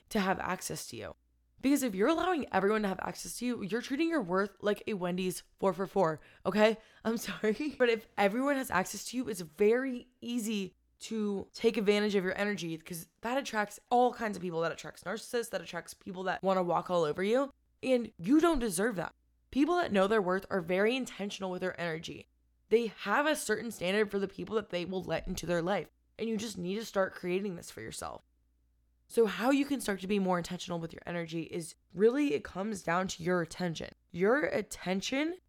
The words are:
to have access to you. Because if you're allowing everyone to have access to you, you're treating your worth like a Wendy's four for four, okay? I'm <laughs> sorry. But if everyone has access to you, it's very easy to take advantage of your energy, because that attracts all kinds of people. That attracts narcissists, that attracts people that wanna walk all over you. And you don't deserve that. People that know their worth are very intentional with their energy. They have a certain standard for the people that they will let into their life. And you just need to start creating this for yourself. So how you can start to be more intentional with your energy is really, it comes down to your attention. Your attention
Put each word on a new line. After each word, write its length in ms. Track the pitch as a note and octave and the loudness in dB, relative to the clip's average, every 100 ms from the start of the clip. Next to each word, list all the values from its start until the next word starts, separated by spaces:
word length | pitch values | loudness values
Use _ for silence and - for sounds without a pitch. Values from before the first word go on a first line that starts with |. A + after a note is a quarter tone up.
| - | -2
to 120 | G#3+ | 0
have 180 | F#3+ F3+ | 2 0
access 480 | - F#3 - D#3 - | -2 -4 -6 -8 -10
to 100 | A2+ | -10
you. 160 | F#2+ - _ _ _ _ | -12 -14 _ _ _ _
Because 220 | C4 C#4+ | 2 2
if 100 | B3+ | 2
you're 140 | F#3+ A#3 | 2 2
allowing 400 | E4 F#4 E4+ - | 4 2 0 0
everyone 300 | F#3+ G3 G#3+ | 2 4 2
to 60 | G3+ | 0
have 120 | F#3 | -2
access 340 | - - F3+ - | -6 -8 -10 -6
to 80 | B3 | -4
you, 160 | A#3 | -4
you're 180 | G3 A3 | -4 -4
treating 260 | - C4+ E4 | -4 -2 0
your 140 | D#4+ | 0
worth 300 | F3 F#3 G3+ - | 0 0 0 -2
like 240 | G3+ G#3 - | -2 -2 -2
a 80 | |
Wendy's 480 | G3+ F3+ F3+ F#3 - - - | -4 -2 -2 -2 -4 -10 -2
four 140 | G3 | 0
for 160 | E3+ F#3+ | 0 -2
four, 320 | G3 E3 D#3 - - | 2 2 0 -10 -6
okay? 320 | - G3 G#3+ A3 - - | 0 6 6 4 -6 -8
I'm 120 | A3 A#3 | -4 -4
<laughs> 0 | |
sorry. 580 | - F3 G#3+ G#3 D4+ - | -4 -2 -2 0 -2 2
But 120 | A#3+ | 2
if 180 | A3+ - - | 2 -2 0
everyone 380 | G3+ A3+ C#4 | 2 2 0
has 160 | C4+ B3+ | 0 0
access 360 | F3+ F#3 G3+ - | 0 -2 -6 -6
to 100 | B3 | -6
you, 120 | B3+ | -4
it's 120 | F3+ | -6
very 680 | E3 - G#3 A#3+ C4+ A#3+ - - | -8 2 4 4 0 -6 -10 -14
easy 560 | A#3 A#3+ G#3+ G#3 F#3 _ _ - | -6 -4 0 -2 -4 _ _ -16
to 500 | - A3 G#3 G3 - | -6 -2 -2 -2 -6
take 240 | - A#3 A#3+ | 2 2 4
advantage 380 | G3+ G#3 G#3 | 4 4 4
of 80 | G3+ | 2
your 160 | F3+ F#3 | 0 0
energy, 380 | G#3 G3+ E3+ D#3+ | -2 -2 -4 -8
because 320 | - E3+ - _ | -8 -12 -12 _
that 140 | A3+ C4 | -4 -2
attracts 440 | - G#3+ G#3 - - | -2 -2 -4 -6 2
all 220 | B3 B3 | 4 4
kinds 240 | A#3+ A3+ F#3+ | 2 -4 -4
of 60 | |
people. 160 | F3+ D#3+ | -4 -2
That 100 | E3 | -2
attracts 320 | C#3 D#3 - | -2 -12 -12
narcissists, 480 | E3+ G#3+ - A#3+ A3+ | -8 -8 -4 -4 -2
that 120 | F#3+ | -6
attracts 320 | E3+ E3+ - | -6 -10 -10
people 280 | - - F#3 | -14 -12 -6
that 200 | F#3 E3+ | -4 0
wanna 180 | F#3 F#3+ | 2 2
walk 280 | F3 F3 F3 | 2 0 2
all 120 | F3+ | 2
over 220 | D3+ D3+ | 2 2
you. 260 | G3+ A#3+ C#4 - _ - | 2 2 0 -6 _ -8
And 300 | B3+ B3+ A3 - | 0 0 0 -6
you 220 | E3+ D4+ | 4 6
don't 200 | E4+ D#4 | 6 4
deserve 340 | A#3 E3+ A3+ F#3 | 0 0 -2 -2
that. 160 | D#3+ - _ _ - | -6 -10 _ _ -4
People 280 | B3+ D4 F4 | 2 4 2
that 140 | - | 2
know 140 | G3 G3 | 4 4
their 160 | A3 | 4
worth 240 | F3+ F#3 - | 2 0 0
are 120 | G3 | -4
very 340 | E3 F#3 G#3+ | 0 2 2
intentional 560 | C4 B3 - G3+ - F#3+ | 2 -4 -6 -8 -6 -6
with 120 | F3+ | -4
their 160 | F3+ - | -4 -4
energy. 480 | E3+ D#3+ E3 C#3+ - _ _ _ - | -6 -6 -8 -14 -16 _ _ _ 2
They 240 | A3+ A3+ - | 4 4 -4
have 240 | G3 A3+ G#3 | 0 2 2
a 100 | G3 | 0
certain 340 | - G#3+ A#3 | 0 -4 -4
standard 400 | - F3 G3+ G#3 | -4 0 2 2
for 80 | G3+ | 0
the 80 | F#3+ | -4
people 300 | - F3 G#3+ | -6 -4 -4
that 140 | G3+ | -2
they 140 | F3 | -6
will 200 | F3 F#3 | -4 -6
let 240 | E3 D#3+ - | -2 -4 -4
into 180 | F#3 - | -6 0
their 160 | F3 | 0
life. 240 | E3+ G3 - _ _ - | 2 -2 -4 _ _ -8
And 100 | A3+ | -4
you 80 | A3 | -2
just 220 | A3+ F#3+ | -4 -6
need 160 | F3 | -4
to 100 | G3+ | -4
start 300 | A3 G3+ F#3+ | -2 0 -2
creating 400 | - F3 F3+ G3+ | -2 -2 -2 -2
this 160 | E3+ - | -8 -12
for 100 | - | -12
yourself. 420 | A2 - D#2+ A1+ _ _ _ _ _ _ _ _ _ | -12 -10 -10 -12 _ _ _ _ _ _ _ _ _
So 200 | - A3 | 4 4
how 260 | F3+ A#3 | 4 2
you 120 | C#4 | 4
can 160 | C#4 C4+ | 2 -2
start 200 | G#3+ G3 | -2 -4
to 80 | F#3 | 0
be 100 | G3+ | 0
more 180 | F#3 F3+ | 2 0
intentional 440 | E3+ F3+ - F3 | -2 -8 -6 -6
with 120 | E3 | -6
your 100 | - - | -10 -8
energy 360 | F3 E3 E3 | -6 -4 -6
is 340 | D#3 F3 D#3+ - _ | -6 -8 -8 -14 _
really, 400 | E3+ A3 C4+ C#4+ | 4 6 6 2
it 80 | C4 | 2
comes 400 | - F3 G#3 G3+ | -2 -6 -6 -4
down 240 | - F3 F#3+ | 0 0 0
to 160 | - | -2
your 180 | E3 F3+ | 2 2
attention. 500 | D#3+ - F3+ D#3 - - _ | 0 -2 -4 -4 -10 -14 _
Your 360 | F3 F#3+ C#4 E4 | 0 4 4 2
attention 880 | C#4 G3 - F3+ F#3+ - C4+ D#4 F4+ | -2 -4 -6 -2 -2 -2 -2 -2 -4